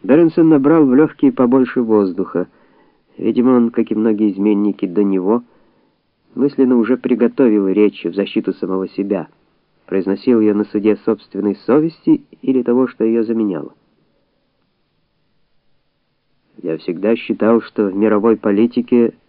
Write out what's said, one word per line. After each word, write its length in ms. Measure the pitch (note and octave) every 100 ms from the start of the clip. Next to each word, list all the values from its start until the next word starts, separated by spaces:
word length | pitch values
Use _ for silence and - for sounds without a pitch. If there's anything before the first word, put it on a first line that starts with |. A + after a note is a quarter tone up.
Бернсон 460 | - C#3+ E3 D#3 D#3+
набрал 380 | D#3 C3+ E3 C#3+
в 80 |
лёгкие 360 | B2+ D#3 - C#3
побольше 520 | B2 B2 C3 B2 -
воздуха. 680 | A#2 A2 G2 F2 F#2+ F2 F2+ _ _ _ _ _ _ -
Видимо, 320 | A2 A#2 B2
он, 200 | B2+ A#2
как 200 | A#2+ A2+
и 40 |
многие 380 | G#2+ A2+ G#2 G#2+
изменники 540 | F#2+ G2+ G#2 G#2 G2+ G2
до 180 | F2
него, 380 | G#2 F#2+ F#2 A#2 A#2+ _ _ _ _ _ _ _ _
мысленно 440 | - C#3 C#3 C3 B2+
уже 180 | A2 B2+
приготовил 720 | B2 A#2+ A#2+ - C3 G#2+ F#2+
речь 380 | F#2+ G#2 - E2+
в 80 |
защиту 400 | F#2 G2 - G#2
самого 340 | F#2 F2+ F#2 F#2
себя, 400 | - G2+ G2 D#2 _ _ _ _ _
произносил 560 | - F#2+ F#2 G2+ - A#2+
её 140 | G#2+
на 100 | G#2
суде 320 | G#2 G#2+ G#2 G#2
собственной 520 | - G#2+ _ G2 G2+ G2 -
совести 580 | C3 D#3+ D#3+ - D#3 - -
или 220 | - C3
того, 240 | A#2+ B2 C3
что 180 | -
её 200 | A2 A2+
заменяло. 500 | A2 A2+ G#2+ E2+ C#2+ _ _ _ _ _ _ _ _ _ _ _ _ _ _ _ _ _ _ _ _ _ _ _ _ _ _ _ _ _
«Я 160 | F2 D#2
всегда 360 | - E2 G#2
считал, 460 | A#2 - - G#2 A#2
что 280 | - - G#2
в 60 |
мировой 440 | F#2+ G#2+ G#2 A2 A2
политике 720 | A2 G2+ A#2+ A#2+ A#2+ B2 A#2 -